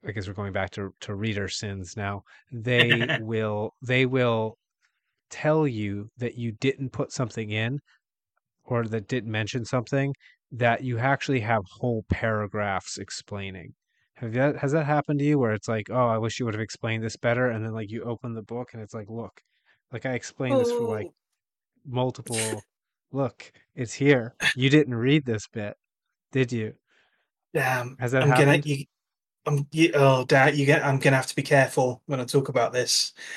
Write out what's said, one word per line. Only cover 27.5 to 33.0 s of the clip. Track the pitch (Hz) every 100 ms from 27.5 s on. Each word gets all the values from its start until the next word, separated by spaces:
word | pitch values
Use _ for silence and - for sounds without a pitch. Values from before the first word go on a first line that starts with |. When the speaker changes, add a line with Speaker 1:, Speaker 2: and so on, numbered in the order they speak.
Speaker 2:
Damn, | 156 131 127 120 -
Speaker 1:
Has | 123
that | 131
Speaker 2:
I'm | -
gonna, | 127 139
Speaker 1:
happened? | 147 147
Speaker 2:
you, | 143 - _ _ _ _ _
I'm, | - 147 143
you, | 160 165
oh, | 156 139 131
Dad, | 123 143 139 151
you |
get, | 139 151
I'm | 139 135
gonna | 143 135
have | 131
to | -
be |
careful | 139 143 131 - 127 123 -
when | 135
I |
talk | 123 143 135
about | 127 117
this. | 123 120 -